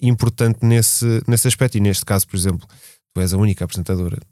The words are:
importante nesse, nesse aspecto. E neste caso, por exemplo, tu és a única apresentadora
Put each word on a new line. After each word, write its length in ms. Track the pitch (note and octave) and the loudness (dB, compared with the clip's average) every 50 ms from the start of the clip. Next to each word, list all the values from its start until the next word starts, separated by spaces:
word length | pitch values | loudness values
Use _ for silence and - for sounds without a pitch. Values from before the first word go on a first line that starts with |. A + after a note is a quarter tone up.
importante 580 | B2+ B2 A#2+ - A#2+ A#2 - - A#2+ A2+ A2 A2+ | 0 0 2 2 0 -2 0 2 0 0 2 2
nesse, 580 | A#2+ A2+ A#2 A#2 A2 - - - A#2+ A#2 A2+ A2+ - | 2 4 4 4 4 2 0 -2 0 0 -2 0 0
nesse 220 | - A#2+ A2+ - B2+ | 0 0 2 2 0
aspecto. 280 | - - C3 - - | 0 0 -2 -2 0
E 40 | G#2 | 0
neste 240 | G2+ G2+ F#2 - - | 0 2 0 -2 -2
caso, 220 | - G2+ G2 - - | -2 -2 -2 -2 -2
por 80 | - | -4
exemplo, 300 | F#2 F2 G2 F2 E2 - - - - - - - _ _ _ | -4 -2 -2 -2 -4 -8 -14 -20 -20 -20 -20 -20 _ _ _
tu 80 | _ F#2 | _ -4
és 140 | F#2 F2 F#2+ | -2 0 0
a 20 | |
única 280 | F#2+ G#2+ G#2 F#2+ - F2+ | 0 2 0 0 -2 -6
apresentadora 540 | E2+ - F#2 E2+ - F#2 F2+ F2+ F2 G2 - - - | -8 -6 -8 -4 -4 -4 -4 -4 -6 -6 -8 -12 -16